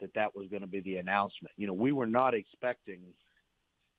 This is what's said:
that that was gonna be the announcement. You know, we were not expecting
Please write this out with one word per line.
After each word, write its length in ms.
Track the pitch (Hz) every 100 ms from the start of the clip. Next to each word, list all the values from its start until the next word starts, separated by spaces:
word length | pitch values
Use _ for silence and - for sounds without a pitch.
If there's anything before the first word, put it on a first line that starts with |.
that 140 | 95
that 200 | 110 107
was 140 | 98 98
gonna 180 | 98 95
be 140 | 98
the 160 | 92 92
announcement. 560 | 90 101 98 - 82 -
You 100 | 104
know, 60 |
we 180 | 92 127
were 140 | 139 113
not 280 | 120 131
expecting 680 | 117 - - 123 123 - 90 90 87 _ _ _ _ _ _ _